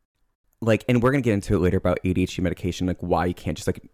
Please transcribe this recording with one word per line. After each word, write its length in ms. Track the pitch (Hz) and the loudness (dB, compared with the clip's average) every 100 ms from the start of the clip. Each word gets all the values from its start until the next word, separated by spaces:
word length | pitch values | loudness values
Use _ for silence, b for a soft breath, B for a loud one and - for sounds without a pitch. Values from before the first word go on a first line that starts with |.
| _ _ _ _ _ - | _ _ _ _ _ -6
like, 240 | 113 110 - | 0 0 2
and 160 | 123 | 2
we're 80 | 123 | 2
gonna 100 | 139 | 2
get 120 | 120 | 2
into 220 | 101 - 101 | 0 0 2
it 40 | |
later 180 | 87 92 | 2 2
about 220 | 90 - 92 | 0 0 0
A 80 | |
D 100 | 92 | 0
H 120 | 92 - | 0 -2
D 40 | |
medication, 460 | 90 85 90 85 90 | -4 -2 -6 -2 -2
like, 120 | 90 | -2
why 240 | 90 85 90 | 0 0 0
you 80 | |
can't 240 | 87 - 78 | -2 -6 -4
just, 100 | - | -4
like, 140 | - - | -6 -8